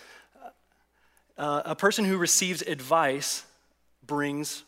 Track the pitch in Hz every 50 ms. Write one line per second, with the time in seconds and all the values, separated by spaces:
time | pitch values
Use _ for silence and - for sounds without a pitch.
0 | - - - - - _ _ - 135 - - _ _ _ _ _ _ _ _ _
1 | _ _ _ _ _ _ _ - 139 147 147 147 - - 160 - - 196 214 -
2 | 220 190 190 185 175 160 - - 190 185 180 151 165 - 165 143 127 131 160 165
3 | 160 143 131 143 139 - - - - - _ _ _ _ _ _ _ _ _ _
4 | - 123 147 143 143 143 143 147 151 147 - - -